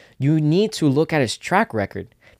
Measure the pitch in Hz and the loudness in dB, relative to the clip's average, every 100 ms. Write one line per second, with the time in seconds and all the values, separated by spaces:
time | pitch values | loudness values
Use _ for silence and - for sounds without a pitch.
0 | - - 135 156 151 170 214 - 156 135 | -20 -4 0 2 2 2 0 0 0 2
1 | 160 156 117 - - 185 226 110 98 95 | 0 0 -2 -4 -2 -2 0 -2 -4 -8
2 | 90 _ _ _ | -14 _ _ _